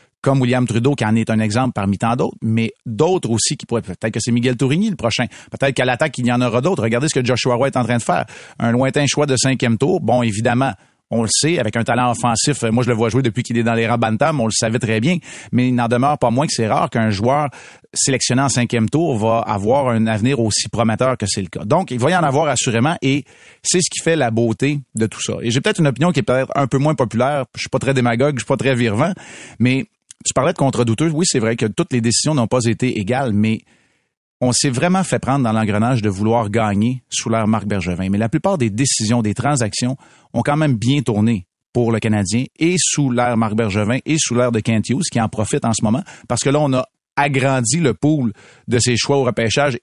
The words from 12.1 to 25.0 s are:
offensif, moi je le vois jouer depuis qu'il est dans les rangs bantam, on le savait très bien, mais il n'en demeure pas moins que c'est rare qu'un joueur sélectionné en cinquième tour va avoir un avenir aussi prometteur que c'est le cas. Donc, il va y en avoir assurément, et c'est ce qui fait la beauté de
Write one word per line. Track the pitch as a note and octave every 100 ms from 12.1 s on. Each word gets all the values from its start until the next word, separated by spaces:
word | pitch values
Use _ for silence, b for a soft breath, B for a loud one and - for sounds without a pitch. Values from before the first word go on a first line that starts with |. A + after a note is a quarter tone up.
offensif, | A#2 A#2+ A2+ - C3+
moi | A2+ A#2+
je | A#2+
le |
vois | A2+ A#2
jouer | B2+
depuis | B2 B2
qu'il | - A#2
est |
dans | A2+
les | A#2 A2+
rangs | A#2
bantam, | A2 A2 C#3+ D3
on | A2
le |
savait | - A2+ A#2
très | G#2+ A2
bien, | C#3+ F3 B B B
mais | B2 B2+
il |
n'en | A#2+ A#2+
demeure | A#2+ C#3 D3
pas | B2
moins | A#2+ D#3
que |
c'est | - A2
rare | C#3+ -
qu'un | B2 A2
joueur | G2 A#2 C#3+ C#3+ B B B B
sélectionné | - - B2+ - B2
en | C#3
cinquième | B2+ A#2+ A#2 A2
tour | D3+ E3+ A2+
va | A2 A2+
avoir | G#2+ G#2 G#2 C#3 B2+
un | A2+ A2+
avenir | G#2+ B2 C#3
aussi | A2 - G#2+
prometteur | G#2 A2+ G#2+ C3 B2
que | G2+
c'est | -
le | F#2
cas. | - G#2
Donc, | D#3+ F#3
il | B2
va | C#3
y | F#3
en |
avoir | D3 C#3 D3+
assurément, | B2+ C3 A2+ C#3+ C#3
et | C3 C#3+ - B B B
c'est | - F3+
ce | -
qui | -
fait | E3 D#3+
la | A#2+
beauté | A2 A#2 A2 C#3 D3 -
de | A2